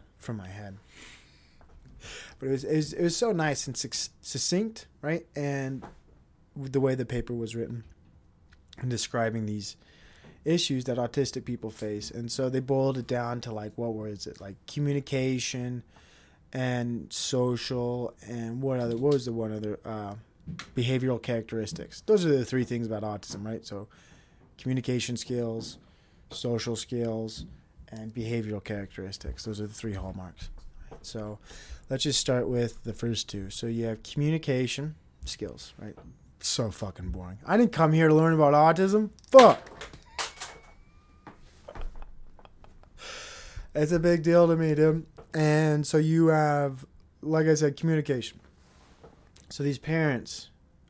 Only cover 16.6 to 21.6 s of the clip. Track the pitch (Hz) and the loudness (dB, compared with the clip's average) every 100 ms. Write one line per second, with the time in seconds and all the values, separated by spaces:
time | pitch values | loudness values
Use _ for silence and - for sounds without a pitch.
16.6 | 127 123 120 117 69 - - 127 123 120 | -2 -2 -2 -4 -6 -6 -2 0 0 0
17.6 | - 127 120 123 120 - 107 120 113 117 | -4 -4 -2 -4 -6 -10 -12 -8 -6 -4
18.6 | 135 127 120 117 139 143 123 113 110 107 | -2 -2 -2 0 2 2 0 -4 -4 -4
19.6 | 107 104 - 107 101 104 - _ - - | -6 -6 -8 -10 -10 -12 -16 _ -14 -14
20.6 | - - 120 131 127 117 - 117 110 113 | -8 -4 0 0 0 -2 -2 -4 -4 -6